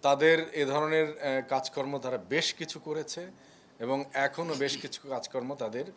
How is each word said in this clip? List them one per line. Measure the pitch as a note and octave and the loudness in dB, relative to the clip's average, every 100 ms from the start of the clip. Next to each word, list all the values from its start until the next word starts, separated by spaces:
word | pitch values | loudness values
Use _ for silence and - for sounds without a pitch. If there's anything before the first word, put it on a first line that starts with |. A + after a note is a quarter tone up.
তাদের | C#3 C#3 D#3 E3 D#3+ | 4 6 8 6 4
এ | D#3 C#3 | 0 2
ধরনের, | C#3+ D#3 D#3+ D#3 | 2 2 2 2
আহ, | D3+ C#3+ C3+ B2+ | 0 -2 -2 0
কাজকর্ম | C3+ C3 - C3+ C#3+ | -2 -2 -4 -4 -4
তারা | B2+ B2+ | -2 -4
বেশ | F#2 C#3+ D#3+ | 0 0 0
কিছু | - D#3+ E3 | -4 -8 -10
করেছে | D#3+ D3+ D3+ - F3+ G3 - - - - | -6 -6 -6 -10 -12 -16 -20 -20 -20 -10
এবং | A#2 C3+ C#3 | -2 -2 -2
এখনও | C3+ C#3 D3 E3+ | 0 0 0 -4
বেশ | C#3+ C#3 A#2+ | 0 -2 -2
কিছু | C#3+ - C#3+ | -8 -12 -6
কাজকর্ম | C3 - C3 B2 C#3 | -6 -4 -4 -4 -4
তাদের | A2+ A#2 E3 | -4 -4 -8